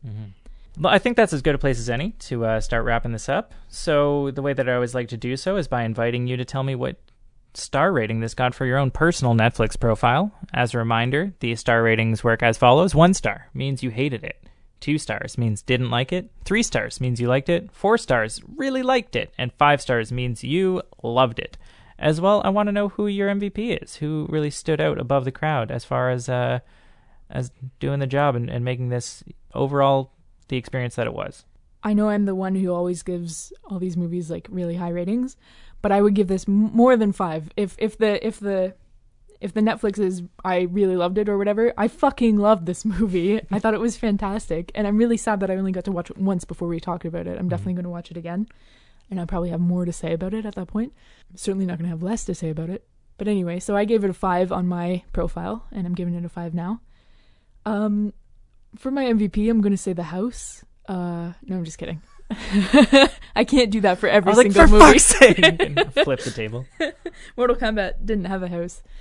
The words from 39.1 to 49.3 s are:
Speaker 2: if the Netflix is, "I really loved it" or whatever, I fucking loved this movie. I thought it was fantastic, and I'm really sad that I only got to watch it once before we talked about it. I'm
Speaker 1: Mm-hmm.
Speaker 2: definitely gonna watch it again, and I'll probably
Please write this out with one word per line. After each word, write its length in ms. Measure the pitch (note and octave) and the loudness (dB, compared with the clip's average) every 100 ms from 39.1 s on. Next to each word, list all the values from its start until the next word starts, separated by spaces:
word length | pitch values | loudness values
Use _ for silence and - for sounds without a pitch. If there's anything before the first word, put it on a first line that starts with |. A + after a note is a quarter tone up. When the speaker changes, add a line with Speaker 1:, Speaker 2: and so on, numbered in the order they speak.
| _ - - | _ -20 -12
Speaker 2:
if 140 | G3+ | -6
the 80 | G#3+ | 0
Netflix 380 | G#3+ A3+ G#3+ G3 | 0 2 -2 0
is, 240 | F#3+ F#3 F3 _ | -2 -2 -10 _
"I 180 | F#3 F3+ | -2 0
really 340 | F3+ F#3+ F#3+ F3+ | 0 2 2 2
loved 200 | F3 F#3+ | 0 0
it" 120 | G#3 | 0
or 80 | G3+ | 0
whatever, 360 | G3+ G#3 A#3 - | 0 2 0 2
I 100 | G#3+ | -2
fucking 500 | - C#4 - A#3 G#3 | 2 0 2 2 4
loved 280 | G#3 G#3+ E3 | 4 2 0
this 180 | F3 | -6
movie. 560 | A3 F3+ G#3+ F3+ F3+ G#3+ - | -4 0 0 0 0 0 -2
I 80 | G3+ | -2
thought 140 | A3 | 0
it 60 | G#3+ | 0
was 160 | A3+ - | -2 -2
fantastic, 760 | A3+ G3+ G3 G#3 - E3 F3 - | -2 -2 -2 -6 -6 -6 -6 -4
and 100 | G3+ | 0
I'm 100 | G#3 | 2
really 180 | A#3 A3+ | 2 0
sad 240 | - G#3 | -2 -2
that 80 | F#3+ | -2
I 40 | F#3 | -2
only 160 | F#3+ | -2
got 140 | F#3 F#3 | -4 -4
to 60 | |
watch 160 | F3+ E3+ | -6 -6
it 80 | - | -4
once 260 | F#3+ F3+ - | -2 -2 -6
before 220 | E3+ E3+ | -8 -6
we 120 | E3 | -6
talked 240 | - E3+ E3+ | -6 -8 -6
about 220 | E3+ F3 | -8 -8
it. 40 | |
I'm 60 | F3+ | -6
Speaker 1:
Mm-hmm. 80 | F3+ | -4
Speaker 2:
definitely 240 | F3+ F#3+ F3+ | -4 -4 -6
gonna 140 | F3 | -8
watch 220 | F3 E3+ | -12 -14
it 60 | E3+ | -14
again, 300 | E3 F3+ A3 - _ _ _ _ - | -8 -8 -8 -12 _ _ _ _ -10
and 80 | F#3+ | -8
I'll 60 | |
probably 240 | E3+ | -4